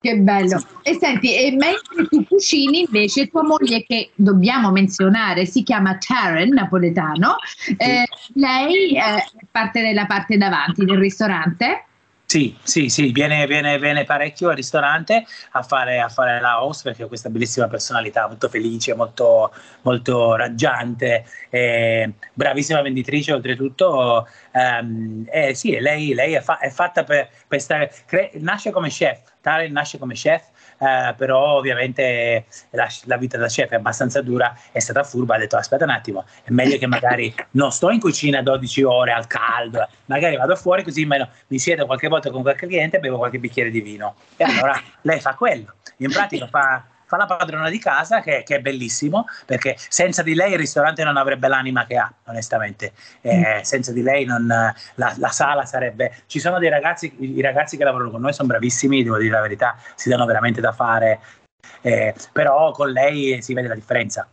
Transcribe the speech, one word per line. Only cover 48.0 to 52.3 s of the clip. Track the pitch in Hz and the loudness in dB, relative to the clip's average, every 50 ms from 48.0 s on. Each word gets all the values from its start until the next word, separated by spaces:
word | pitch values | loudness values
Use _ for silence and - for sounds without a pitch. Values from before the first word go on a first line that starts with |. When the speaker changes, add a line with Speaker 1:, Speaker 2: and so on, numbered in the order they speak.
| 160 160 226 214 | 0 0 0 0
Speaker 2:
che, | - 160 147 127 - | 0 0 -2 -2 -2
che | - 147 | -2 -4
è | 139 | -2
bellissimo, | 127 139 135 127 123 113 - - 147 147 170 214 233 - - - - | -2 -4 -4 -4 -6 -6 -6 -4 -2 0 0 -2 -2 -4 -12 -18 -6
perché | - 127 123 - 135 123 | -4 -4 -2 -2 -4 -4
senza | - - - - - 175 185 - 180 165 | -6 -10 -6 0 0 0 0 0 -2 -2
di | 160 165 | 0 2
lei | 165 185 202 190 | 2 2 2 0
il | |
ristorante | 170 156 139 - 151 143 156 160 156 160 | -2 -2 -2 0 0 0 0 0 0 -2
non | 151 143 | 0 0
avrebbe | 139 135 139 139 135 135 | 0 0 0 -2 0 0
l'anima | 135 135 131 127 131 131 123 113 | 0 0 0 -2 -2 -2 -2 -2
che | 117 123 | 0 0
ha, | 123 107 98 - _ _ | -2 -2 -2 -6 _ _
onestamente. | - | -12